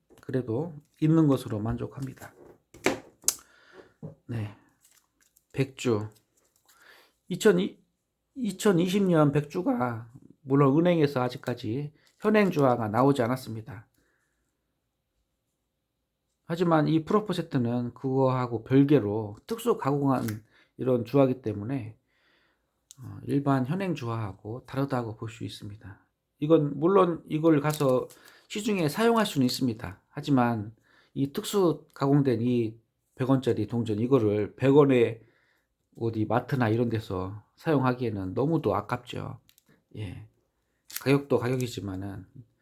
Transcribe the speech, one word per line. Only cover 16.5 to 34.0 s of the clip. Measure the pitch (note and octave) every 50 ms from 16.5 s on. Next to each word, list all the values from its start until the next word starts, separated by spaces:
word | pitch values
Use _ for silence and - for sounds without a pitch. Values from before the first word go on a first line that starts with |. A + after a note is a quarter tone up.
| E3+ E3 F#3 E3+ E3 D#3 D3+
이 | D3 D#3 D#3+ D#3
프로포 | - G#3 G#3 G#3 - F3
세트는 | E3+ D#3+ - - C3+ A#2+ A#2 A#2+ B2 A#2+ A#2+ -
그거하고 | - - C3+ C3 C3+ C3+ C3 B2+ B2+ B2+ A#2+ A#2+ A2 A2+
별개로 | - C3 C#3 C#3 C#3 D3+ C3+ G#2 G#2 G2+ A2+ G#2+ G2+ G#2 - _
특수 | - A3+ - - A#3+ G#3+
가공한 | - - C3+ C#3+ C#3+ C#3+ C#3 C3 B2 B2 A2+ G#2+ G#2+ - _ _ _ _ _ _
이런 | - B2 C3 B2+ A#2+ A2
주화이기 | A2 - C#3+ C3+ C3 B2+ B2+
때문에, | - A2+ G#2 G2+ G2+ A#2 C#3 C3 G#2+ G#2+ - _ _ _ _ _ _ _ _ _ _ _ _ _ _ _ _ _ _ _ - -
어, | B2 G#2 G2+ G2+ A2
일반 | A#2+ C3 C#3+ C#3 C#3+ C#3 C3 B2+
현행 | A#2+ E3+ F#3+ G3 F#3 D#3+
주화하고 | - B2 A#2 A2+ A2+ A2 G2 F2+ - - G#2+ A#2 C3 -
다르다고 | - - C3+ C#3 C#3 C#3 B2 A#2+ A2 G#2+
볼 | - A#2 G#2+
수 | - - A2+
있습니다. | G#2+ - - - G#2 G2+ - - F#2+ G2 _ _ _ _ _ _ _ _ -
이건 | D3+ D3+ E3 D#3 D3+ C#3+ C#3+
물론 | C#3 D3+ E3+ G3 G3 F#3 F3 E3 D#3 -
이걸 | - D3+ D3+ D#3 E3 D#3+ C#3+
가서 | C#3 D3+ D3+ - D3 C3 B2+ B2 - - - - - - - - _
시중에 | - - G#3+ G3+ A#3 G#3 F#3 E3 C#3+
사용할 | - G#3 A3+ A#3 A#3 A3+ G#3
수는 | - - D3 B2+
있습니다. | B2 - - C3+ B2 G#2+ - - F2 F#2+ - _ _
하지만 | - D3 C#3+ D3+ C#3+ B2+ A#2+ A#2+ A#2 A2 G#2 A2 - _ _ _ _ _ _ _ -
이 | C#3 C#3 C#3
특수 | - G#3+ G3+ - - G3+ F#3 E3 D3 - - _ _
가공된 | - C#3 C#3 C#3+ D3 C#3 C3 A#2+ G#2+
이 | A#2 B2 B2 A#2+ A#2 A2 A#2 - _ _ _ _ _ _ _
백 | - C3 A#2+
원짜리 | C3+ B2+ C3 A#2+ G#2+ G#2 G#2+
동전 | - B2 A#2+ A2 A2 G#2+
이거를 | G#2